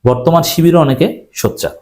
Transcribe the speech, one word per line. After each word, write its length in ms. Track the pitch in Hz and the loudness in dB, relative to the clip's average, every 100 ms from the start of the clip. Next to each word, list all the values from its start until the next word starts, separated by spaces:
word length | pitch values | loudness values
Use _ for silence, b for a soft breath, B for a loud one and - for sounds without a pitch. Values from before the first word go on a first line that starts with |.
| 123 | 0
বর্তমান 360 | 123 170 170 | 0 0 0
শিবিরও 380 | 165 - 170 175 | 0 0 2 2
অনেকে 460 | 143 127 180 - _ | 2 0 -2 -4 _
সোচ্চার। 380 | - 113 - - - | -6 -6 -6 -10 -10